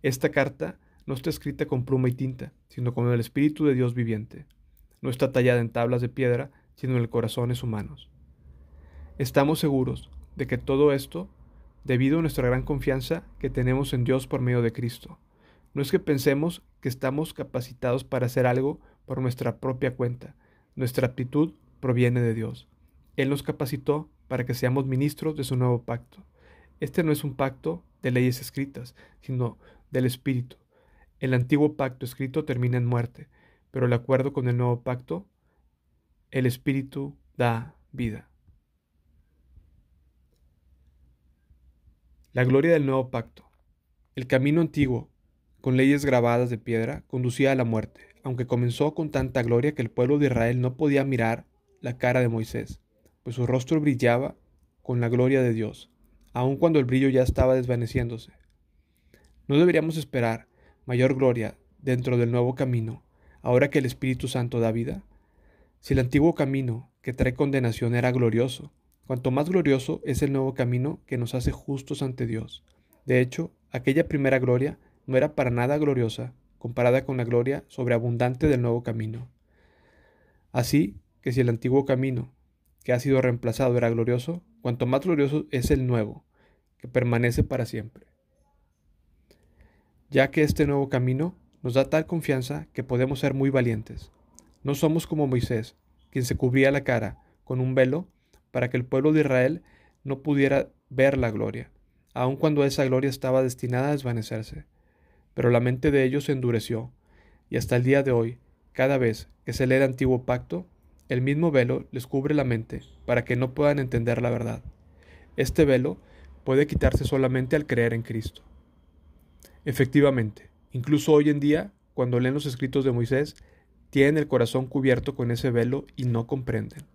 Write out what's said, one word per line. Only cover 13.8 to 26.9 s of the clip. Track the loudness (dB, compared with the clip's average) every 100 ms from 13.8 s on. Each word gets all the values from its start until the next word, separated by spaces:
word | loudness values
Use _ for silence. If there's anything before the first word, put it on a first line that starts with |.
| 0
en | -2
Dios | 0 0 -2
por | -4
medio | 0 0
de | 0
Cristo. | -2 -8 -8 -20 -20 _ _ _ _ _
No | -6
es | -2
que | -2
pensemos | 0 0 2 0 -2 -6 _ _
que | -6
estamos | -4 -4 -4 -6
capacitados | -10 -8 -8 -8 -6 -2 -2
para | -2 -2 0
hacer | 2 2
algo | 2 -2 -6 -16 _ -10
por | -4
nuestra | -4 -2 -6 -4
propia | -8 -4 -4 -2
cuenta. | -6 -6 -16 -20 _ _ _
Nuestra | -6 -4 0 -2
aptitud | -2 -4 0 -2 -4 _ _
proviene | -2 2 2 2
de | 0
Dios. | -2 -6 -10 _ _ _ _ _ -2
Él | 0
nos | -2
capacitó | -4 -6 -4 -4 -2 -2 -4 _ _
para | -6 -4
que |
seamos | -2 0 0 0
ministros | 0 -2 -2 -6 -6
de |
su | -4 0
nuevo | 2 0
pacto. | -2 -8 -8 -20 -20 _ _ -20 _ _
Este | -4